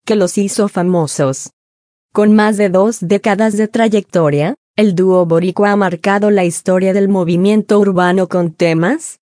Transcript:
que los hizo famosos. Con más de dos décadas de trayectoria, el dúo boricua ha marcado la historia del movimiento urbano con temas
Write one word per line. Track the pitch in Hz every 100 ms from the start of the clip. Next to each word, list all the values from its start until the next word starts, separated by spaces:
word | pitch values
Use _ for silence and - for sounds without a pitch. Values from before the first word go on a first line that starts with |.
| -
que | 214
los | 180 -
hizo | 196 - 202
famosos. | - 175 180 151 - 139 135 - _ _ _ _ _ _
Con | - 214
más | 214 214 202
de | 208
dos | 185 202 233
décadas | 170 202 220 196 220 202
de | 214
trayectoria, | 233 226 208 - 180 156 143 156 277 _ -
el | 214
dúo | 175 190 180 170
boricua | 165 180 180 202
ha | 202
marcado | 190 165 202 202 208
la | 208 175
historia | 165 - 185 190
del | 190 196
movimiento | 196 170 175 190 214 202 208
urbano | 202 180 180 185 180
con | 185 170
temas | 156 170 160 170 302 - -